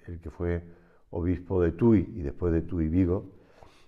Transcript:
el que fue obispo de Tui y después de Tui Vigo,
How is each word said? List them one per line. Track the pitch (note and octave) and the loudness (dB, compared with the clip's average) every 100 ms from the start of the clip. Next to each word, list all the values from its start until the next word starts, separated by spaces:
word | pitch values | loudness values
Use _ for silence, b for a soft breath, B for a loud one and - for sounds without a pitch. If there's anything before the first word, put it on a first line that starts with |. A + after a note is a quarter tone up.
| - | -16
el | E2 | -14
que | E2 | -12
fue | - F2 E2+ F2 b b b b | -6 -4 -4 -6 b b b b
obispo | - E2+ F2 - F#2+ | -4 -2 -2 -2 0
de | E2+ | 2
Tui | D#2+ A#2 G#2+ E2 - | 4 4 4 2 -4
y | |
después | C#2+ C2+ F2 | -8 -4 0
de | E2 | 0
Tui | - F2+ D#2 | 0 -2 0
Vigo, | F2 F2 G2 - - b b b b | 2 2 0 -4 -16 b b b b